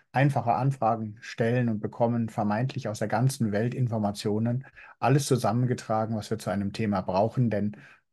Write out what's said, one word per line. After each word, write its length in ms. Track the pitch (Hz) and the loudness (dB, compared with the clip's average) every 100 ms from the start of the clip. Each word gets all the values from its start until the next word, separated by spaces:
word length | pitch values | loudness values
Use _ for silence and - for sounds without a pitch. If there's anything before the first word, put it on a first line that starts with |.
| _ | _
einfache 420 | 127 143 139 110 | 2 2 2 0
Anfragen 640 | 98 131 135 110 113 110 107 | 2 0 0 0 0 -4 -10
stellen 480 | - - 117 123 120 | -10 -2 2 2 2
und 100 | 107 | 0
bekommen 500 | 104 - 117 120 113 | -4 0 0 2 -2
vermeintlich 580 | - 104 104 135 127 113 | 0 0 0 -2 -4 -6
aus 120 | 107 | -4
der 80 | 107 | -2
ganzen 440 | 110 131 - 113 | 2 2 2 0
Welt 220 | 101 120 | 0 0
Informationen, 920 | 123 123 110 101 101 110 104 117 120 - - - - | 0 -2 0 -2 -2 -2 0 0 -2 -6 -18 -20 -2
alles 260 | 117 143 143 | 2 2 4
zusammengetragen, 920 | 123 107 117 123 120 - 110 110 110 | 2 2 2 0 -2 -2 -2 0 -4
was 140 | 101 | -4
wir 80 | 107 | -6
zu 140 | - | -4
einem 200 | 95 101 | -2 -2
Thema 300 | - 110 98 | -2 -2 -2
brauchen, 480 | 92 92 107 - 117 | 0 2 2 2 0
denn 280 | 104 104 - - - _ | 0 -2 -4 -14 -20 _